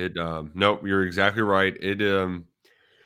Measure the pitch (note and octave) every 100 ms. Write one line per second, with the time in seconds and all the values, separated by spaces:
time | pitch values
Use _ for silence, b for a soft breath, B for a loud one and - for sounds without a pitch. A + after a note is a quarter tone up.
0 | F2+ E2+ E2 D#2+ D#2 F2 G2+ G#2 G2 G2
1 | F#2 F2 G2 G#2 G#2+ F#2+ F#2+ - F#2+ G2+
2 | G2+ G2 F#2 F2+ E2 _ _ _ _ _